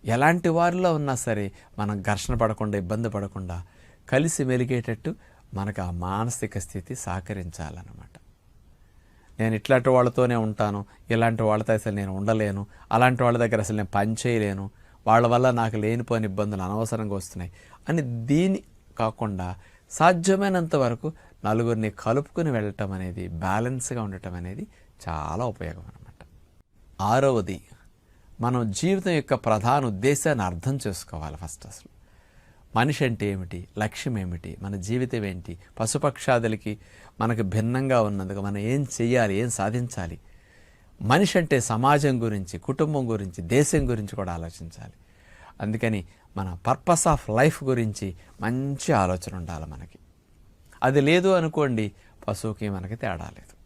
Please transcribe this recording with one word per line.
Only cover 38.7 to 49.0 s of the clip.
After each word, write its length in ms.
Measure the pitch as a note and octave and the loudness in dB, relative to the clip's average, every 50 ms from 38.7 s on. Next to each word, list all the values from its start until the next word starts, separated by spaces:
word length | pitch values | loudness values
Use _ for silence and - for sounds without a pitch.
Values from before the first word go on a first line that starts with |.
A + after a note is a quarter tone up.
| C3 C#3+ | 0 0
చెయ్యాలి, 520 | C#3+ B2 - - A#2 A#2 B2+ B2+ A2+ G#2 F#2+ | -2 -2 -2 -2 0 2 4 2 2 2 2
ఏం 160 | G2+ A#2+ A#2+ | 0 0 -2
సాధించాలి. 680 | A#2 - F#2+ G#2 A2+ B2 A#2+ A#2+ - - F2+ E2+ E2+ - - - - - _ _ _ - - - - _ - - - - | -2 -2 -2 -2 0 -2 -4 -4 -6 -6 -6 -8 -8 -12 -16 -20 -20 -20 _ _ _ -20 -20 -20 -20 _ -20 -20 -14 -6
మనిషి 360 | - G#2 C3 F3+ G#3 - - F#3 | 2 4 4 6 6 4 4 2
అంటే 220 | E3 - C#3+ B2+ | 4 4 2 2
సమాజం 640 | A2+ - A2+ A2 B2 C#3 D3 D3 D3 C#3+ C3 A#2+ | 2 2 0 2 4 4 4 6 4 4 2 2
గురించి, 360 | A2+ A2+ G#2+ G2+ F#2+ - - F2 | 0 -2 -2 -2 -6 -6 -10 -8
కుటుంబం 520 | - - C3 - D#3+ D#3 D3+ C#3 C3 A#2 | -6 -6 0 0 0 0 0 -2 0 0
గురించి, 320 | A2+ G#2 G2+ F#2 - - | -2 -2 -4 -6 -8 -8
దేశం 480 | E2+ E2 A2 C3+ D3+ - - D#3 C#3 B2 | -4 2 4 4 4 4 4 2 2 2
గురించి 260 | A#2+ A2 G#2 G2+ - | -2 -2 -4 -6 -6
కూడా 160 | - G2 F2+ | -6 -4 -4
ఆలోచించాలి. 600 | F2 E2 E2 E2 - - E2+ E2 - - A2 - - - - _ - _ - - - - - - - - | -4 -6 -6 -10 -10 -12 -14 -14 -14 -16 -18 -18 -20 -20 -20 _ -20 _ -20 -20 -20 -20 -20 -20 -12 -6
అందుకని 460 | - G#2 A2 A2 - A2+ G#2+ G2+ F2 - - _ _ _ - | -4 -4 -2 0 0 0 0 -2 -4 -10 -18 _ _ _ -8
మన 220 | G2 G2 F#2 F2 F2 - A#2+ | -6 -6 -6 -6 -4 0 -2
purpose 480 | C3 - - - F3 D#3+ - F3+ D3+ | -2 0 4 2 2 4 4 2 2
of 200 | C3 - - G#2+ | 2 0 -2 2
life 280 | A#2 C3+ D#3+ D#3 - C#3+ | 4 4 4 4 0 -2
గురించి 520 | C3 C3 A#2+ A2+ G#2+ G2+ - G#2+ F#2+ E2+ - - - - - | 0 0 2 0 -2 -2 -4 -6 -8 -8 -10 -18 -20 -12 -6
మంచి 520 | F#2+ A2 A#2+ B2+ C3+ C#3 C#3 C3+ - - | -4 -2 -2 -2 -2 -4 -4 -4 0 2
ఆలోచన 440 | D3+ A2 | 4 4